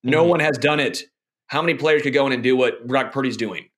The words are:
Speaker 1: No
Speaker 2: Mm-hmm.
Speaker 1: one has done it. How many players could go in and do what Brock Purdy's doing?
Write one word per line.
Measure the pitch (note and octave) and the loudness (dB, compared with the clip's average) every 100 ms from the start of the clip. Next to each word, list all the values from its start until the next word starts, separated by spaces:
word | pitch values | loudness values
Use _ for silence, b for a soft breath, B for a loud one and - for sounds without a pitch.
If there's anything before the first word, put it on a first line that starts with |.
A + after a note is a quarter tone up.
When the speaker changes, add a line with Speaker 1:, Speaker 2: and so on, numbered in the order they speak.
Speaker 1:
No | B2 D3+ | 0 2
Speaker 2:
Mm-hmm. | E3+ | 4
Speaker 1:
one | E3+ | 2
has | D3+ B2+ | 0 0
done | C#3+ D3+ | 0 0
it. | C3 - - _ _ _ _ | -2 -4 -14 _ _ _ _
How | C#3+ | -4
many | E3+ | -2
players | C#3 D3+ D3+ | 0 2 2
could | D3 | 2
go | C3+ C#3 | 0 0
in | |
and | B2+ | 0
do | B2 B2+ | 2 2
what | B2 - A#2+ | 2 0 -2
Brock | C3 B2+ | -2 -2
Purdy's | C3+ C3 A2 | -4 -4 -4
doing? | A2 F2 - | -6 -8 -16